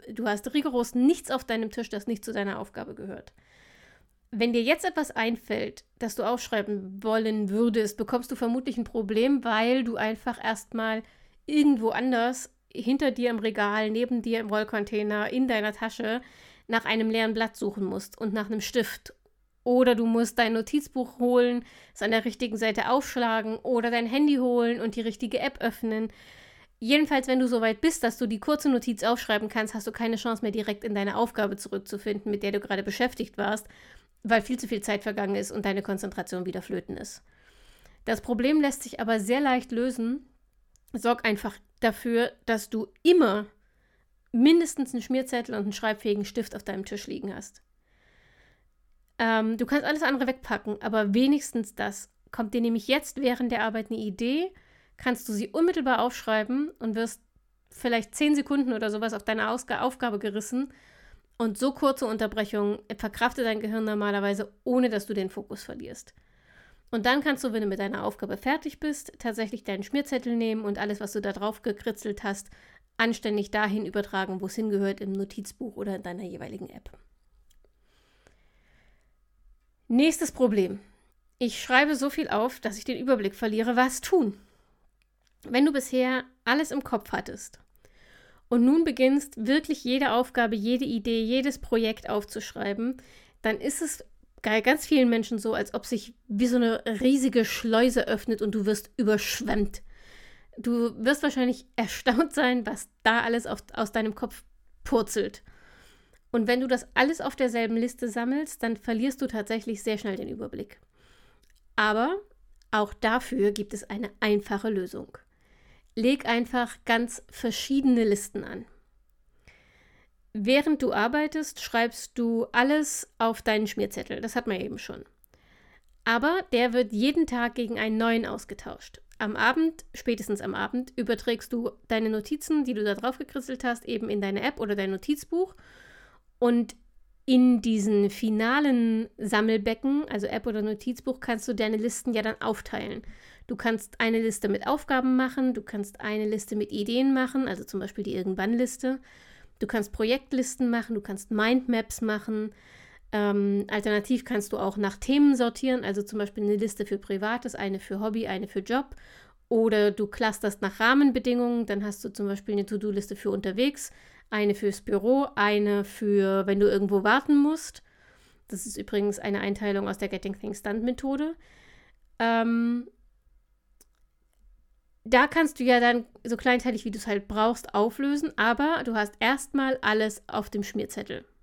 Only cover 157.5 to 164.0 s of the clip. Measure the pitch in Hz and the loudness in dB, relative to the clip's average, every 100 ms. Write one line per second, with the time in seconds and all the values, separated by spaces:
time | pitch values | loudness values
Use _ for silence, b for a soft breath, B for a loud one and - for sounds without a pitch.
157.5 | - 196 196 - 196 214 220 220 190 196 | -6 -6 -6 -6 -4 -2 -2 -4 -6 -4
158.5 | 196 196 254 277 - B B B B _ | -6 -2 -2 -2 -14 B B B B _
159.5 | 226 226 214 208 208 208 - 220 208 208 | 2 4 6 4 2 -4 0 0 0 -4
160.5 | 202 - 208 226 269 277 247 247 240 240 | -2 -6 2 4 8 6 4 2 2 2
161.5 | 240 226 202 208 202 226 196 202 196 202 | 0 0 -2 -4 -6 -10 -4 -4 -4 -2
162.5 | 202 202 208 214 202 202 202 202 196 196 | -2 -2 -2 -2 -4 -6 -6 -2 -2 -2
163.5 | 190 269 277 - b | 2 0 0 -12 b